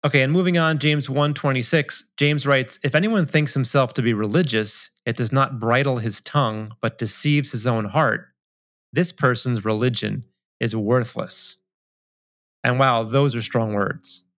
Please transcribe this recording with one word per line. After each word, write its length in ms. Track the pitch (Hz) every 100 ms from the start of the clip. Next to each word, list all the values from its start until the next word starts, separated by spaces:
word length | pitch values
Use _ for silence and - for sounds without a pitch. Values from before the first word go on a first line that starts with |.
Okay, 180 | 151 139
and 100 | 131
moving 260 | 170 180 175
on, 220 | 160 156
James 280 | 151 151 139
one 260 | 139 147
twenty-six, 680 | 143 143 131 120 160 - - - -
James 320 | 147 147 147
writes, 320 | 139 127 -
"If 140 | - 151
anyone 300 | 208 220 156
thinks 280 | 156 151
himself 380 | 139 123 143 127
to 100 | -
be 100 | 117
religious, 760 | 107 107 135 165 113 107 - - _ -
yet 80 |
does 160 | 113 117
not 300 | 135 131 127
bridle 380 | 113 120 143 123
his 220 | 110 101
tongue, 520 | - 147 123 107 107 113
but 180 | 113 -
deceives 540 | 117 - 147 143 139
his 120 | 120
own 200 | 120 117
heart, 460 | 104 131 139 110 - _ _ _ _ _ _
this 200 | - 175
person's 520 | - 139 120 127 117
religion 600 | 101 107 123 123 107 104 - _ _ _
is 160 | 120
worthless." 840 | 110 104 127 117 - - - - - _ _ _ _ _ _ _ _ _ _
And 160 | 127 123
wow, 240 | 135 120
those 320 | 110 127 143 117
are 40 |
strong 320 | 104 120 113
words. 520 | 104 98 - - - _